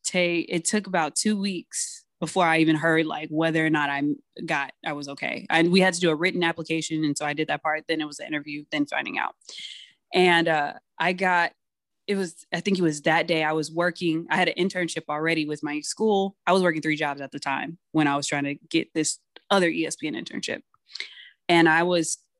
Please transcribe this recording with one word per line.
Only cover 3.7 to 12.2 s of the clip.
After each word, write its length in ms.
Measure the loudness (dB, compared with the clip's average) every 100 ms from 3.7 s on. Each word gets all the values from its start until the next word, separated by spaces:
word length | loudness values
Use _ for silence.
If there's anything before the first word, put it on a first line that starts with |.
| 2 0
I 140 | 0 -2 -4 _ -12 -4
got, 260 | -4 -4 -8 -10
I 80 |
was 140 | -8 -10
okay. 360 | -8 -6 -6 0
And 220 | 2 6
we 100 | 6
had 120 | 4
to 60 | 4
do 100 | 2
a 60 | 2
written 280 | 0 0
application. 600 | -2 -2 -4 -4 -2 -2
And 140 | -2 -2
so 80 | -4
I 80 |
did 140 | -4 -2
that 140 | -2
part. 220 | -2 -4 -2
Then 120 | -4
it 80 | -4
was 100 | -10
the 100 | -8
interview, 360 | -8 -8 -12 -6
then 140 | -4 -2
finding 320 | -4 -4 -4
out. 180 | -6 -8 -18 -16 -14 -16 -20 _ _
And, 340 | 4 6 6 4
uh, 260 | 2 0 -6 -12 -4
I 160 | -2
got, 380 | 0 2 2 2 -4 _ _ _ _ -4
it 80 |
was, 300 | -2